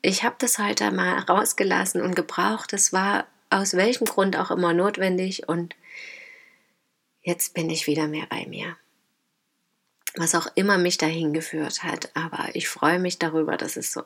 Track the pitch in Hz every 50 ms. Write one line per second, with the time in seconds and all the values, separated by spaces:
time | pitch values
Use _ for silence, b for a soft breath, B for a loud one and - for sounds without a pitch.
0 | - 170 190 - - 240 - - 262 226 - - 208 202 208 - 214 208 190 185
1 | 180 180 180 - - - 175 196 220 - - - 196 190 185 185 196 190 - -
2 | - 185 180 175 175 - - - 180 208 220 220 - - - 196 - - - 185
3 | 190 202 202 - - - _ _ _ _ - 196 196 190 - 180 190 226 254 -
4 | 233 208 - - 196 196 175 151 165 - 180 185 180 170 165 175 185 208 208 185
5 | 190 190 185 180 185 190 185 - - - 170 170 170 170 - B B B B B
6 | B B B B B B B B B B B B B B B B B _ _ _
7 | _ _ _ _ _ 175 170 170 - - - 180 165 165 160 156 - 151 147 160
8 | 156 151 151 156 - - - - - - - - - 175 165 - _ _ _ _
9 | _ _ _ _ _ _ _ _ _ _ _ _ _ _ _ _ _ _ _ _
10 | _ - - - 165 165 - 170 - - - - 190 202 196 185 175 180 - -
11 | 160 156 160 165 165 151 147 160 156 - - 160 151 - - - - 165 - -
12 | - - - 160 165 165 - - - - - - - - - - - 151 175 180
13 | 185 180 180 - 170 160 156 160 156 - - - - - - - - - - -
14 | -